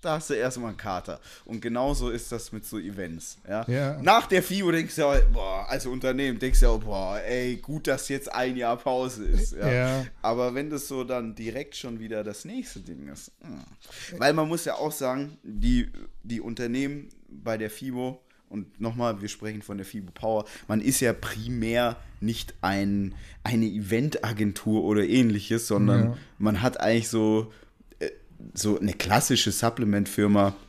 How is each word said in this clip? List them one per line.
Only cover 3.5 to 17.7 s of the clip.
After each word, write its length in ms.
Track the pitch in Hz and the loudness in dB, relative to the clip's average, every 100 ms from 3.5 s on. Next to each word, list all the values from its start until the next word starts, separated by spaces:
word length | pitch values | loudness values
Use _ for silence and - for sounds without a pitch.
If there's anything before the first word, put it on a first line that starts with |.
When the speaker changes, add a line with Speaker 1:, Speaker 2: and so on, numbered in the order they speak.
| 104 113 | -6 -2
Speaker 2:
Ja. 360 | 123 139 151 | -2 -2 0
Speaker 1:
Nach 240 | 156 220 - | 4 4 4
der 160 | 185 | 0
fibo 280 | 180 190 185 | 2 0 2
denkst 260 | 165 165 - | 0 -2 0
du 40 | |
ja, 140 | 147 139 - | 4 8 6
boah, 320 | 107 95 95 104 | 6 0 -4 -4
also 240 | 135 135 | -4 -4
Unternehmen 480 | 127 127 131 139 117 | -4 -2 0 -2 0
denkst 220 | 127 - | 4 8
du 60 | 120 | 8
ja, 100 | 110 | 6
boah, 420 | 107 101 95 101 | 0 -4 -4 -4
ey, 360 | 98 123 123 117 | -2 -2 -2 -4
gut, 300 | - 151 156 | -6 -4 -2
dass 240 | 131 - | -2 -2
jetzt 200 | 139 135 | -6 -4
ein 240 | - 127 | -2 -2
Jahr 220 | 127 117 120 | 0 -2 0
Pause 480 | - 127 127 107 | 0 -2 -2 -4
ist, 280 | 101 98 - | 2 2 2
ja. 180 | - 110 | 0 0
Speaker 2:
Ja. 320 | 123 127 135 123 - | 2 2 0 -4 -4
Speaker 1:
Aber 340 | 110 117 123 | -2 2 0
wenn 140 | 127 151 | -2 -4
das 200 | 147 139 | -6 -6
so 160 | 131 | -6
dann 300 | 127 127 113 | -4 -4 -4
direkt 400 | 110 113 113 147 - | -8 -8 -8 -10 -12
schon 240 | 127 113 | -10 -10
wieder 220 | 110 110 | -6 -6
das 220 | 104 104 | -6 -10
nächste 360 | 156 247 - - | -10 -10 -10 -14
Ding 280 | 175 76 71 | -14 -14 -14
ist, 220 | 71 - _ | -16 -18 _
hm. 200 | - 80 - - - - - 175 | -18 -16 -18 -20 -20 -16 -14 0
Weil 160 | 131 | 2
man 120 | 156 156 | 4 2
muss 180 | 165 156 | -2 -4
ja 80 | |
auch 180 | - 151 | -2 -4
sagen, 460 | 151 131 131 143 156 | -2 -2 -2 -4 -10
die, 460 | - 107 117 123 - - - - | -10 0 4 4 2 -6 -12 -14
die 180 | 104 117 | -8 -8
Unternehmen 680 | - 117 120 123 139 147 143 - - | -6 -6 -4 -2 -4 -6 -14 -20 -20
bei 260 | 69 117 113 | -12 -6 -4
der 140 | 107 | -6